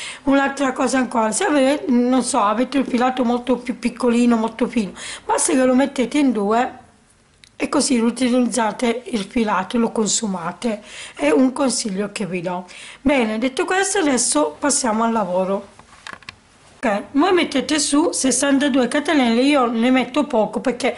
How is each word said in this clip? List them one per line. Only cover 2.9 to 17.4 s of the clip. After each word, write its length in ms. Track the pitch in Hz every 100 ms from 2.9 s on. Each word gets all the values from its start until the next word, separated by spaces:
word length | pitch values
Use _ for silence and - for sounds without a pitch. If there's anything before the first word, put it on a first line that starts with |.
| 240 254 254
molto 340 | 233 240 240 247
più 200 | 247 -
piccolino, 560 | 240 - 247 233 240 233
molto 320 | 226 - 240
fino, 240 | - 196 - - - -
basta 280 | 427 -
che 100 | 285
lo 120 | 254 254
mettete 420 | 277 277 240 294
in 140 | 285
due 540 | 214 202 226 269 - - _ _ _ _ _ - -
e 100 | 277
così 260 | 302 - 247
riutilizzate 1080 | 226 233 254 247 240 - 220 208 240 233 -
il 160 | 233
filato 540 | 190 - 214 185 185 247
e 20 |
lo 120 | 226
consumate. 880 | 226 208 - 214 185 165 190 240 208 - - - -
È 140 | 294
un 220 | 294 262
consiglio 580 | 262 277 233 226 185 202
che 140 | - 190
vi 160 | 180
do. 240 | 175 180 185 - - -
Bene, 360 | 277 285 220 220
detto 260 | 254 262 349
questo, 340 | 370 381 403
adesso 560 | 302 254 - 294 294 -
passiamo 440 | 294 - 240 214
al 80 | 233
lavoro. 640 | 226 185 180 185 196 240 - - - - - - - _ _ - -
Ok, 240 | 247 202 -
voi 200 | 277 349
mettete 460 | 359